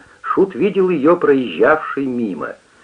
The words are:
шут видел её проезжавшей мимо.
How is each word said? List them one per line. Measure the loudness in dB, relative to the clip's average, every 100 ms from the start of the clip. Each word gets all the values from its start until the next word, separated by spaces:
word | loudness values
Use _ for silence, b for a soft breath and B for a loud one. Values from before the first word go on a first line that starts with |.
| B B
шут | -2 0 0 0
видел | 0 0 0
её | 2 2 2
проезжавшей | 2 2 0 0 2 2 -2 -6 -4
мимо. | -4 -4 -6 -10 -12 b b